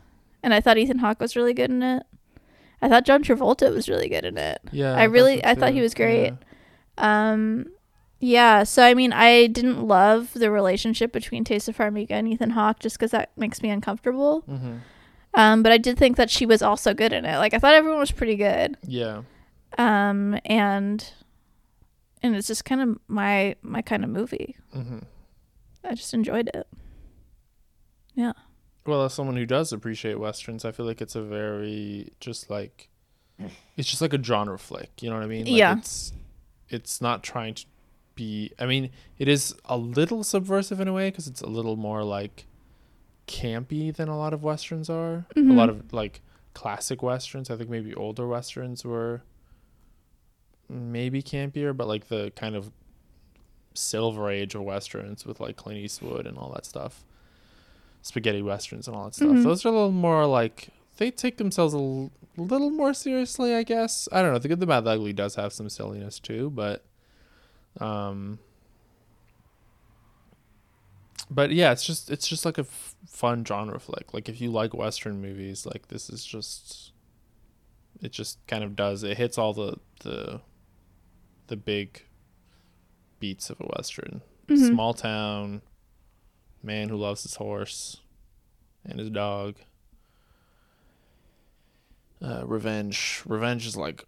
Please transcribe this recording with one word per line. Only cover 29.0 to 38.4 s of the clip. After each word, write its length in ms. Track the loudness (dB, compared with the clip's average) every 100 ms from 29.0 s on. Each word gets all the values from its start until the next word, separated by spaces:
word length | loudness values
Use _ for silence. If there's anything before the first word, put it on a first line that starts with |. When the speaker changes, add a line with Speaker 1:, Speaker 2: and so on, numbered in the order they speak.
Speaker 2:
as 80 | 0
someone 200 | -2 -4 -4
who 100 | 0
does 260 | 0 -2
appreciate 480 | -6 -8 -6 -6 -6
Westerns, 440 | -8 -10 -12 -10
I 60 | -10
feel 160 | -8 -8
like 140 | -8
it's 140 | -10 -10
a 60 |
very, 920 | -8 -6 -6 -6 -8 -8 -10 -12 -14 -16
just, 280 | -14 -14 -10
like, 400 | -10 -10 _ -20 _ _ _ _ -18 -18 -18 _ -8
it's 120 | -6
just, 100 | -4
like, 120 | -2
a 100 | -2
genre 360 | 0 0 0 -8
flick, 440 | -12 -14 -14 -12
you 80 | -8
know 60 | -6
what 80 |
I 20 | -6
mean? 200 | -6 2
Like, 100 | 6
Speaker 1:
Yeah. 220 | 6 4
Speaker 2:
it's, 340 | -4 -12 -12 -14 -18 -20 _ _ -12
it's 320 | -12 -10 -4
not 220 | -2 -4
trying 300 | -6 -8 -8
to 100 | -12 -16 _ _ _ _
be, 380 | -12 -8 -8